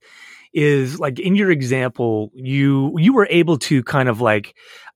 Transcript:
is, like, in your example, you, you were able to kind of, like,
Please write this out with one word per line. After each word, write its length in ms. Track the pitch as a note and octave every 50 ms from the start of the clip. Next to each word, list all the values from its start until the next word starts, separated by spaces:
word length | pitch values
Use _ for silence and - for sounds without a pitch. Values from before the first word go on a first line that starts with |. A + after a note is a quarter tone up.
| _ _ _ - - - - - _ _
is, 460 | - D#3+ D3 D3 C#3+ C#3 C3 B2+ D3+ F3
like, 220 | E3 C#3+ B2 -
in 160 | - F3+ F#3+
your 160 | G3+ G#3 F#3
example, 800 | E3+ C#3+ C3 A#2+ C3 C3 B2+ B2+ - - A#2+ A2+ A2 G#2+ G#2+ G#2 -
you, 580 | C3 B2+ B2+ C3+ C#3 C#3 C#3 C#3 C3+ C3+ D3 - E3
you 140 | D#3+ A#3+
were 160 | C4+ A#3+ G3+ F3
able 280 | D#3+ E3+ E3+ E3 D#3+ C3
to 260 | - - D3+ C3 A#2
kind 240 | - - C#3 B2+ B2+
of, 120 | G#2+ G#2
like, 360 | B2 A2 G#2+ G#2+ G#2 - - _ - - - - - - -